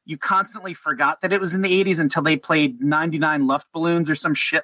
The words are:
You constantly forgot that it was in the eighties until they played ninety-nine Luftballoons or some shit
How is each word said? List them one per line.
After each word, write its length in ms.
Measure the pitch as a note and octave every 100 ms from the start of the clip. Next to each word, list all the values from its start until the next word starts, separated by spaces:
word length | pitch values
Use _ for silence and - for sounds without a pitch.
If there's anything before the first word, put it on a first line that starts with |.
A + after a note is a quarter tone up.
| -
You 120 | D#3
constantly 560 | - F#3+ F#3+ - F#3
forgot 480 | E3 D#3 C#3+ C#3+ D#3+
that 120 | F#3
it 80 | G3
was 120 | F#3 F#3
in 60 |
the 160 | F#3+ F#3
eighties 220 | G3 E3+
until 240 | D3+ E3
they 140 | D3+ D#3
played 440 | - D#3 D3 A#2+
ninety-nine 600 | C#3 D3+ E3 D#3 D#3 D3+ C3+
Luftballoons 600 | C#3 - E3 E3 E3+ D#3
or 60 | D3+
some 180 | E3+
shit 300 | D3 - D#3+